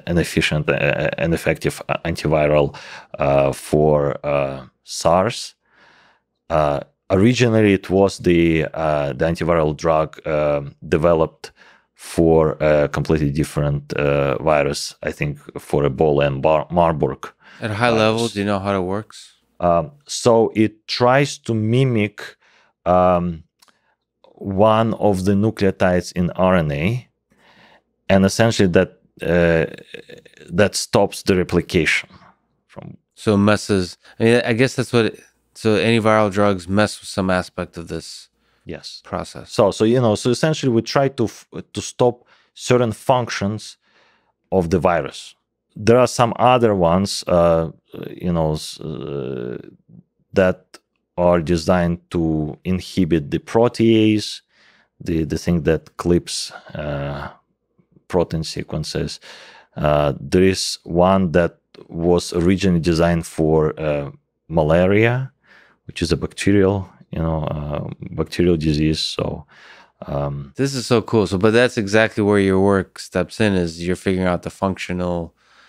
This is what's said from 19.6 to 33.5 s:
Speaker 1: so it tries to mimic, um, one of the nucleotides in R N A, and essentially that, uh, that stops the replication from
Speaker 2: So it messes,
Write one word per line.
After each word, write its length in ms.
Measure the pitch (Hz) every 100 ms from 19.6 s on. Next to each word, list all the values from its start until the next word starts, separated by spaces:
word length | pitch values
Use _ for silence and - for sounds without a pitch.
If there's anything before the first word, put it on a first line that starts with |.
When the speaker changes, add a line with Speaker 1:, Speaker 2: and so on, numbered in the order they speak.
| 87 85 76 - _
Speaker 1:
so 460 | - 123 113 110
it 340 | 104 107 - -
tries 520 | - 123 131 147 -
to 160 | - 113
mimic, 800 | 107 120 131 113 104 - - - _ _ _ _ 90
um, 580 | 90 90 90 87 82 - _ _ _ _ _ _ _ _ _
one 580 | 98 95 107 110 113
of 320 | - 104 92 92
the 80 |
nucleotides 800 | 101 107 - 98 92 95 90 -
in 180 | 87 87
R 240 | - 92 92
N 160 | 78
A, 360 | 71 85 123 - _ _ _ _ _ _ _ _ _ -
and 140 | 98
essentially 460 | 95 - 113 110 98
that, 300 | 85 90 - _ _
uh, 440 | - 87 85 82 78 - - - - - - _ 76
that 260 | 87 101 -
stops 480 | - 113 101 -
the 120 | - 92
replication 720 | 87 87 80 90 78 - - - - _ _ _ _
from 280 | - - - _ _
Speaker 2:
So 160 | -
it 40 | 101
messes, 600 | 101